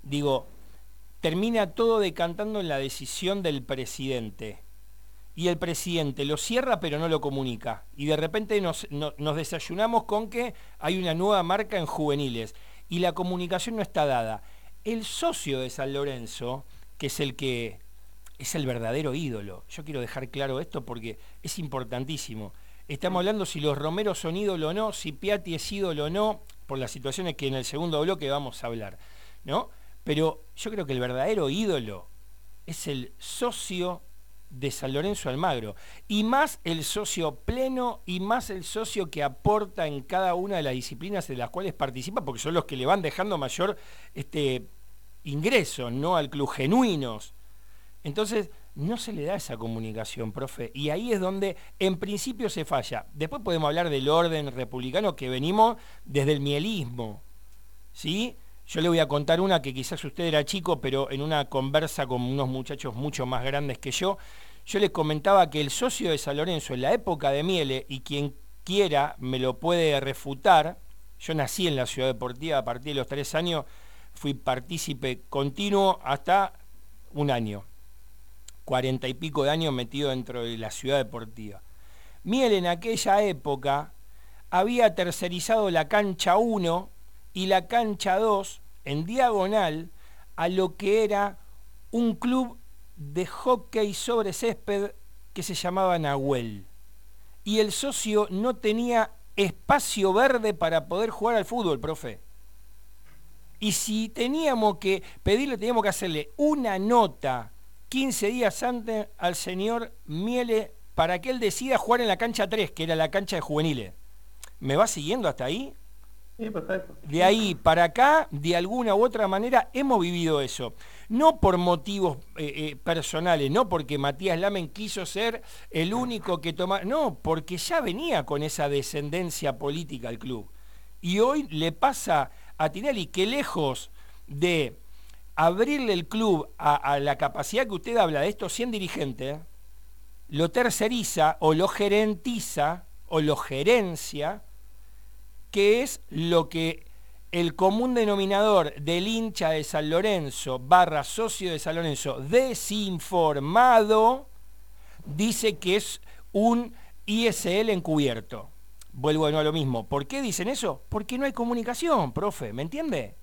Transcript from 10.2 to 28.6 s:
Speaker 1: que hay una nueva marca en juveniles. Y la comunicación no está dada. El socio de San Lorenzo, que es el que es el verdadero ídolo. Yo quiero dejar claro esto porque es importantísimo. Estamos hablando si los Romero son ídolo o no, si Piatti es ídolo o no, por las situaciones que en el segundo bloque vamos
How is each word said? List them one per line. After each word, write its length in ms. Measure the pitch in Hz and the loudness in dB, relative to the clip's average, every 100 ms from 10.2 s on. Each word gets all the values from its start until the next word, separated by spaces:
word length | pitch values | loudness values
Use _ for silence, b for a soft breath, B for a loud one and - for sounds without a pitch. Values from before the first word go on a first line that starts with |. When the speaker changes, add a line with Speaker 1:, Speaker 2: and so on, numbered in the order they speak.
| 220 | -2
Speaker 1:
que 240 | 233 240 B B B | -4 -4 B B B
hay 200 | 151 190 | -2 0
una 160 | 180 | 0
nueva 280 | 160 190 202 | 2 4 4
marca 360 | 170 196 208 202 | 4 0 0 -2
en 80 | 156 | -2
juveniles. 680 | - 151 143 139 117 110 b b b b | 0 2 2 0 -4 -6 b b b b
Y 120 | 170 | 0
la 120 | 180 | 2
comunicación 640 | 175 180 180 180 185 233 226 | 2 -2 -2 -2 -2 -2 -4
no 60 | |
está 240 | 196 - 147 | -2 2 2
dada. 360 | 127 113 107 b b b - | 2 0 -4 b b b -10
El 200 | - 226 | -6 -4
socio 560 | 214 - 339 330 - 135 | -4 -2 -2 -2 -4 -2
de 100 | 131 | -4
San 220 | - 139 | -4 -4
Lorenzo, 720 | 139 143 127 113 - 120 135 - b b - | -2 -4 -4 -10 -6 -6 -6 -8 b b -6
que 80 | 147 | -6
es 120 | - | -2
el 160 | 143 120 | -4 -2
que 440 | 135 123 113 98 - - - - - - | -2 -2 -4 -8 -14 -14 -14 -14 -16 -10
es 160 | 131 | -6
el 120 | 165 135 | -2 -2
verdadero 480 | 120 113 127 151 | -2 0 0 -2
ídolo. 500 | 135 147 113 101 90 - | -2 -4 -4 -8 -12 -12
Yo 160 | - | -12
quiero 160 | 151 143 | -8 -6
dejar 280 | 120 139 127 | -6 -8 -8
claro 320 | 135 139 131 | -4 -2 -2
esto 240 | 139 156 | -4 -8
porque 340 | 113 117 113 107 b b | -8 -8 -8 -10 b b
es 160 | - - | -8 -6
importantísimo. 920 | 151 131 120 123 131 151 - 110 104 b b b - | -4 -4 -4 -6 -4 -6 -6 -8 -10 b b b -10
Estamos 320 | 143 180 185 | -4 -2 0
hablando 260 | 185 214 185 | 2 0 -2
si 140 | 156 | 0
los 180 | 147 139 | 0 0
Romero 360 | 151 175 208 | 0 0 0
son 220 | 180 165 175 | -2 -2 0
ídolo 320 | 208 180 156 | 0 0 0
o 60 | |
no, 180 | 185 220 | 0 -2
si 200 | - 170 | -2 -8
Piatti 420 | 135 190 202 175 | -4 0 0 0
es 180 | 165 - | -6 -4
ídolo 320 | 202 190 147 | -2 -2 0
o 60 | 147 | 0
no, 320 | 185 214 208 - - - | 2 2 0 -10 -16 -6
por 120 | 135 | -4
las 120 | 123 | -4
situaciones 440 | 135 131 135 180 | -4 -6 -4 -4
que 120 | 147 139 | -2 -2
en 80 | |
el 100 | 131 | -2
segundo 360 | 120 143 170 151 | -4 -4 0 0
bloque 300 | 165 180 143 | 0 0 -2
vamos 320 | 143 135 - | -2 -4 -8